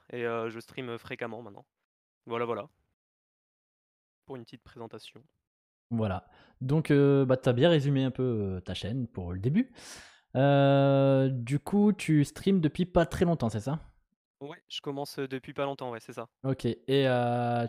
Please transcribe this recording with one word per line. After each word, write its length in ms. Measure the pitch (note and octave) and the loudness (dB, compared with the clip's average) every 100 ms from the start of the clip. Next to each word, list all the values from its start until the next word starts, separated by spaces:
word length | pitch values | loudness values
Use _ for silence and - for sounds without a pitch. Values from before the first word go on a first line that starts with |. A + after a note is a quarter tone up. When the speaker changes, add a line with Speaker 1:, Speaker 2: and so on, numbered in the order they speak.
| _ | _
Speaker 1:
et, 140 | B2 | -8
euh, 240 | A#2 A#2 A2+ | -6 -4 -6
je 100 | A2+ | -10
stream, 300 | - - B2+ | -14 -14 -12
euh, 80 | A#2 | -12
fréquemment 460 | - B2+ A#2+ A2+ | -12 -12 -10 -12
maintenant. 240 | A2+ G2+ _ _ _ _ _ _ | -16 -20 _ _ _ _ _ _
Voilà, 220 | - A#2 A#2+ | -8 -4 -4
voilà. 240 | A2 A#2+ _ _ _ _ _ _ _ _ _ _ _ _ _ _ _ | -4 -8 _ _ _ _ _ _ _ _ _ _ _ _ _ _ _
Pour 120 | _ C3+ | _ -16
une 80 | |
petite 180 | A#2 A#2+ | -16 -20
présentation. 580 | - - A2+ A2 - - _ _ _ _ _ _ _ | -20 -18 -16 -16 -20 -20 _ _ _ _ _ _ _
Speaker 2:
Voilà. 360 | A#2 G#2+ F2+ - _ _ _ | -2 -2 -4 -10 _ _ _
Donc, 280 | C3 D#3 D3+ | 0 0 4
euh, 360 | C#3+ C#3 C#3 C3 | 4 6 6 4
bah, 100 | B2+ | 2
t'as 160 | C3 | 2
bien 160 | A#2+ E3 | 4 4
résumé 360 | D#3+ C#3 C#3 | 4 2 0
un 60 | C3 | 0
peu, 120 | B2 | -2
euh, 380 | B2+ A2 G2+ F#2 | -2 -2 -2 -4
ta 120 | - | -8
chaîne 340 | F#2 F#2 C3 A#2 | -8 -6 -6 -6
pour 280 | - F2 | -8 -8
le 40 | F2+ | -4
début. 320 | A2+ F3 C4 - - - - _ _ | 0 0 -2 -8 -20 -20 -20 _ _
Euh, 960 | B2 C#3 C#3 C#3 C#3 C#3 C3+ C#3 C3+ C3+ | 0 4 4 6 4 4 4 4 4 2
du 300 | C3 A#2 C#3+ | -2 -2 -4
coup, 340 | - G#3 G#3 | 0 4 4
tu 320 | G#3 - D3+ | 2 2 4
streams 380 | C#3+ - - G3 | 2 0 2 2
depuis 240 | D#3 - F3+ | 2 -2 0
pas 180 | F3+ | 2
très 220 | E3 - F3 | 2 2 0
longtemps, 240 | E3 A#2 | 2 -2
c'est 100 | G#2+ | -4
ça ? 200 | A#2 D#3+ - _ _ _ _ _ | -6 -8 -10 _ _ _ _ _
Speaker 1:
Ouais, 220 | C#3+ F3 _ | -18 -18 _
je 140 | - | -12
commence, 380 | D3+ C#3 C#3+ - | -8 -8 -8 -8
euh, 100 | C3+ | -6
depuis 240 | C3+ - | -6 -8
pas 140 | D3 C#3 | -4 -4
longtemps, 240 | C3+ B2+ | -4 -8
ouais, 100 | A2+ | -10
c'est 140 | - | -12
ça. 120 | A#2+ A2+ _ | -14 -16 _
Speaker 2:
Ok. 220 | C3+ C3 | -4 -2
Et, 140 | A#2+ - - | -2 -4 0
euh, 800 | C3+ C3+ B2 A#2+ A#2+ A#2+ A#2 | 2 2 2 0 -2 -2 -2